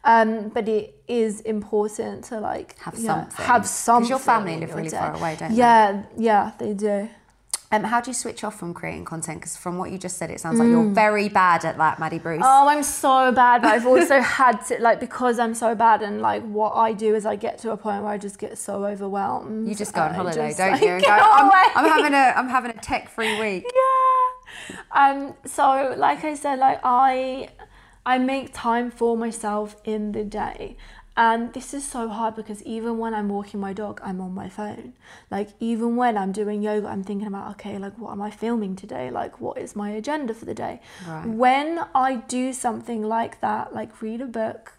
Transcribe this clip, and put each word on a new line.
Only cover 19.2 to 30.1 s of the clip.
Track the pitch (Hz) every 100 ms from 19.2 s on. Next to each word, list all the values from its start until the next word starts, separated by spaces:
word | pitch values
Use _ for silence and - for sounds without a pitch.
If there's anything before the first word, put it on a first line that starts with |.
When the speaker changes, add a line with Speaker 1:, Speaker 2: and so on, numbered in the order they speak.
| 196 - - 220 220
Speaker 2:
You |
just | 208 208
go | -
on | 156
Speaker 1:
and |
I | 170
Speaker 2:
holiday, | 180 165 -
Speaker 1:
just, | -
Speaker 2:
don't | 190
Speaker 1:
like, | 277
Speaker 2:
you? | 427
And | 359
Speaker 1:
<laughs> |
go | 494
Speaker 2:
go, | 415 415
"I'm, | 415 415
Speaker 1:
away. | 381 453
Speaker 2:
I'm | - 311
having | 320 302
a, | 277 262 -
I'm | 254
having | 254 240
a | 226
tech-free | - 262 - - 220 214
week." | 220 185 480
Speaker 1:
Yeah. | 494 523 523 523 523 508 508 - - - - -
Um, | - 277 277 277 -
so, | 277 - 277 269 269 -
like | 277 285
I | 311
said, | 294 285 269
like, | 262 269
I, | 254 247 269 254 262 262 - - - - _ _ -
I | 254
make | 254 269 254
time | - 240 233 247
for | 233 233 233
myself | 226 220 214 208 214 208
in | - 214 208